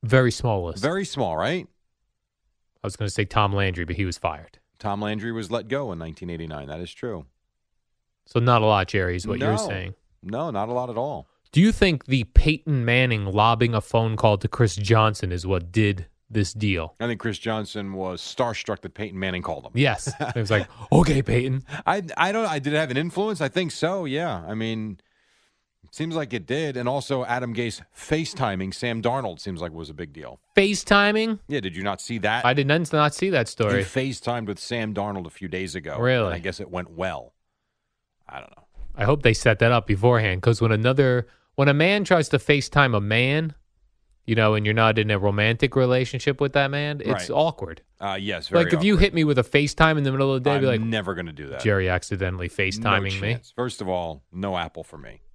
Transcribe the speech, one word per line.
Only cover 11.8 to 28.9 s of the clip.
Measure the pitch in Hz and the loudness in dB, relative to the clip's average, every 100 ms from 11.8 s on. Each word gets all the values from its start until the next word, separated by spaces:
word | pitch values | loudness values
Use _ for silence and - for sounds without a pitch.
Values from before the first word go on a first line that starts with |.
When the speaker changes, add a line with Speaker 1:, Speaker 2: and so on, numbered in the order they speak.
| 196 151 - | 4 2 0
Speaker 1:
the | 131 117 | 0 6
Peyton | - 156 160 - 143 120 | 6 6 2 0 0 4
Manning | 123 127 113 98 | 4 4 2 0
lobbing | 98 110 117 120 | 4 4 6 2
a | 113 | 2
phone | - 117 113 110 | 0 0 2 2
call | 113 104 | 4 4
to | - | 0
Chris | - 113 - | 2 2 2
Johnson | 101 113 110 104 95 | 2 4 4 2 -4
is | 87 90 | -4 -2
what | 95 85 | -2 0
did | 101 107 95 87 _ _ | 2 2 2 -6 _ _
this | 110 98 | -2 -2
deal? | 110 104 87 80 _ | -2 -2 -2 -4 _
Speaker 2:
I | 117 | -6
think | 110 | -4
Chris | 113 95 | -4 -6
Johnson | 113 110 104 107 101 | -4 -4 -4 -8 -8
was | 95 92 90 | -6 -6 -8
starstruck | - - 123 107 - 101 | -12 -2 -2 -2 -6 -8
that | 95 | -8
Peyton | - 107 92 | -10 -10 -6
Manning | 95 90 | -6 -4
called | 87 78 62 | -6 -8 -8
him. | 117 | -2
Speaker 1:
Yes. | 139 104 - - | 0 -2 -8 -6
Speaker 2:
<laughs> | 143 | -6
Speaker 1:
He | 120 | -4
was | 104 | 0
like, | 107 92 - - | 0 -2 -12 2
"Okay, | 143 170 139 | 4 6 2
Peyton." | 120 113 131 131 131 156 - | 2 0 0 -4 -6 -6 -2
Speaker 2:
I, | 190 170 - | -2 -4 -2
I | 175 | 0
don't, | 214 220 | 0 -2
I, | 156 | -2
did | 135 | 0
it | 147 | 0
have | 131 | 0
an | 127 | -2
influence? | 165 175 208 185 | -2 -2 -4 -2
I | 143 | -2
think | 180 180 | -2 -2
so, | - 156 190 160 | -2 -2 -2 -4
yeah. | 139 170 101 80 | -4 -4 -6 -6
I | 110 | -6
mean, | 113 113 107 95 _ _ _ _ _ _ _ _ | -4 -4 -8 -12 _ _ _ _ _ _ _ _
it | _ - | _ -10
seems | 160 160 | -6 -4
like | 143 | -4
it | 117 90 | -6 -4
did. | 139 160 127 | -4 -2 -2
And | 123 | -2
also | 135 - 135 123 | -2 -2 -4 -2
Adam | 123 123 | -4 -4
Gase | 113 117 - - - | -4 -4 -6 -16 -20
FaceTiming | - 156 165 - 123 95 95 | -4 -2 -2 -2 -2 -2 -4
Sam | 95 123 | -6 -4